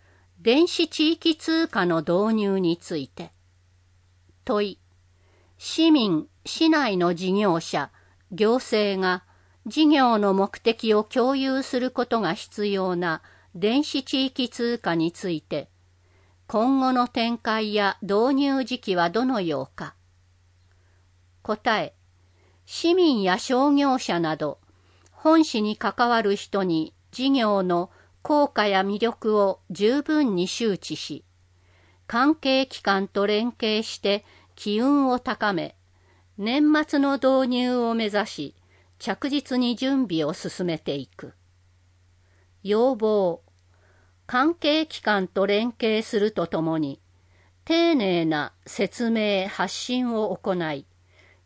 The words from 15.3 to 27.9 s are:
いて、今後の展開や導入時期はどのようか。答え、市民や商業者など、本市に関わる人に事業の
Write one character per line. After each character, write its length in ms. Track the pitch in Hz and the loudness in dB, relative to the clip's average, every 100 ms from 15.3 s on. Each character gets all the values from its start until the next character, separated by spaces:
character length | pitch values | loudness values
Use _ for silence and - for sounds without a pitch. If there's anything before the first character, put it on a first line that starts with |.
い 120 | 160 | -6
て、 260 | - 151 - _ _ _ _ _ _ _ - | -6 -8 -8 _ _ _ _ _ _ _ -6
今 340 | 214 247 269 | -2 2 2
後 120 | 262 | 2
の 160 | 254 240 | 0 0
展 280 | 247 233 233 | -2 -2 -2
開 380 | - 220 220 | -2 -2 -2
や 240 | 208 196 - | 0 0 -2
導 300 | 180 208 247 | -2 2 2
入 300 | 277 285 269 | 2 2 0
時 140 | 240 247 | -2 -6
期 180 | - 180 | -2 0
は 140 | 170 | 2
ど 160 | 208 254 | 0 0
の 140 | 240 | 0
よ 280 | 175 139 131 | -2 -4 -6
う 60 | - | -12
か。 180 | - - _ _ _ _ _ _ _ _ _ _ _ _ _ _ | -14 -16 _ _ _ _ _ _ _ _ _ _ _ _ _ _
答 400 | - 214 - 208 | -8 -4 0 0
え、 120 | 151 - _ _ _ _ _ _ | -2 -10 _ _ _ _ _ _
市 300 | - - 339 | -16 -2 2
民 280 | 359 339 240 | 4 4 4
や 160 | 190 196 | 2 0
商 340 | - 254 285 | 0 2 4
業 260 | 285 285 254 | 4 2 0
者 220 | - 175 | -2 -2
な 160 | 160 156 | -2 -2
ど、 240 | 151 - _ _ _ _ _ | -6 -8 _ _ _ _ _
本 340 | - 311 320 | -2 4 4
市 160 | 311 226 | 4 0
に 160 | 214 214 | -2 -2
関 320 | 208 - 240 | -4 0 2
わ 140 | 233 | 2
る 140 | 208 202 | 2 -2
人 260 | - 202 | -2 -2
に 320 | 185 160 160 - _ | 0 0 -4 -10 _
事 200 | - 269 | -4 0
業 320 | 269 220 202 | 2 2 2
の 280 | 185 175 185 | 0 0 -2